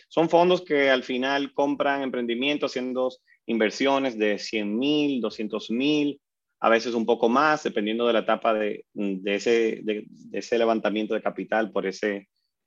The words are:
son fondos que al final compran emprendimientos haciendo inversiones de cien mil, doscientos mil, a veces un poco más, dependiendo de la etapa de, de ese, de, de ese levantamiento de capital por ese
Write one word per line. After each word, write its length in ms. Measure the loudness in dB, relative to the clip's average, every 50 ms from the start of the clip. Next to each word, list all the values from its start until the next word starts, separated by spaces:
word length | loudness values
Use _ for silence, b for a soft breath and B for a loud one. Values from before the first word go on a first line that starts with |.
| b b
son 180 | -2 0 0
fondos 340 | 4 4 4 6 6 4 0
que 280 | 0 0 0 2 4 4
al 140 | 2 2 0
final 500 | -2 -4 -2 -2 0 0 -2 -2 -4 -2
compran 480 | -2 0 0 0 0 0 0 0 -2
emprendimientos 680 | -2 -4 -4 -4 -4 -4 -4 -2 -2 -2 -2 -2 -4 -4
haciendo 380 | -4 -4 -6 -4 -2 -2 -2 -2 -4 -8 b b b b b
inversiones 720 | -2 0 2 2 0 0 0 0 2 2 2 0 -2 -2
de 220 | 0 0 0 0 -2
cien 380 | -4 -6 -4 -4 -4 -2 -2
mil, 440 | -2 0 0 0 2 0 0 0 -2
doscientos 480 | -4 -4 -6 -6 -8 -6 -6 -6 -6 -4
mil, 500 | -4 -2 0 0 2 2 0 -2 -4 -6 _ _ _ _ _ _ _ -2
a 100 | 2 4
veces 260 | 4 4 2 0 -2
un 100 | -2 2
poco 240 | 2 2 2 2 2
más, 340 | 4 4 4 4 2 2 -2
dependiendo 440 | -4 -2 -2 -2 -2 0 0 2
de 60 | 2 2
la 60 | 2
etapa 340 | 2 0 0 0 2 0 2
de, 300 | 2 0 -2 -4 -6 -12 _ -8
de 420 | -4 -4 -2 -2 -4 -2 -2 -2
ese, 460 | 0 2 2 4 4 4 2 -2 -4 -4
de, 200 | -6 -6 -6 -6
de 320 | -12 -18 -20 -18 -10 -10 -8
ese 180 | -4 -2 0
levantamiento 560 | 2 2 2 2 2 0 0 0 0 -2 -2 -2
de 80 | -2
capital 500 | -2 -4 -6 -6 -6 -2 0 0 0 0
por 140 | -4 -4 -4
ese 420 | -4 -4 -4 -4 -4 -4 -4 -8 _ _ _ _ _ _ _ _